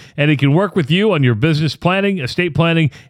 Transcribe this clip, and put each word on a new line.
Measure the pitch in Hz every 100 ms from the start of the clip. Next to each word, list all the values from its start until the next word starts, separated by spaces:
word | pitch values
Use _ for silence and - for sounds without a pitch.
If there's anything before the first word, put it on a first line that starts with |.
| - -
And | 147
he | 151
can | 139
work | 151 196 196
with | 131
you | 175 214
on | 165
your | 127
business | 107 151 151 156 -
planning, | 175 190 202 190
estate | 127 - 175
planning, | 147 165 165 156 -